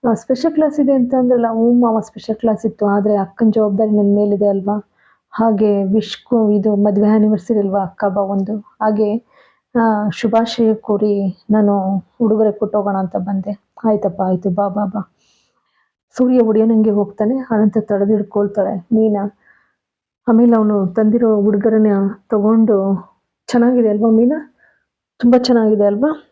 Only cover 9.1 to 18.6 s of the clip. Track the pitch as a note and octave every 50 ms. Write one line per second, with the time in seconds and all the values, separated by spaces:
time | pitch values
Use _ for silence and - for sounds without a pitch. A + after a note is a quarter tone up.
9.1 | G#3 A#3 _ _ _ _ _ _ _ _ _ _ _ A#3+ A3+ A3+ G#3+ G#3 G#3 G#3
10.1 | F3 - - A3 G3+ A3+ A#3 A#3 - - A#3 A3 A3 G#3+ - - G#3 G3+ G#3+ G#3+
11.1 | G3+ G3+ G3 F#3+ F#3 _ _ _ G#3 G#3+ G#3+ G3+ G3+ G3+ F#3+ F#3+ G3 F#3+ - _
12.1 | _ _ A#3+ G#3+ G#3+ G#3+ A3 G#3+ G3+ - - G#3 G#3 G#3 G3 G3+ G3 F#3+ F#3+ F3+
13.1 | F#3 G3+ F#3 F#3+ G3 F#3+ F#3 G3+ G#3 - _ _ _ - - A3+ G#3+ G#3 G#3 G3
14.1 | F3 F#3 F#3+ F#3 F#3 F3+ F3+ G3+ F3+ G3+ G3+ G3+ F3+ G#3 G#3 F#3+ G3 G#3 F#3 _
15.1 | _ _ _ _ _ _ _ _ _ _ _ _ _ _ _ _ _ _ _ _
16.1 | _ - B3+ B3 B3+ B3+ A#3 A3 G#3+ A3 A3 A3+ A3+ A3 A3 A3 G3+ G#3 G3+ G3+
17.1 | G3+ - A3 G#3+ B3+ C4+ B3+ - A#3 G#3+ A3 G#3+ - A3 G#3+ - G#3 G3 G3+ G3
18.1 | A3 G3+ G#3 G#3 - G#3 G#3 G3+ G3+ G#3+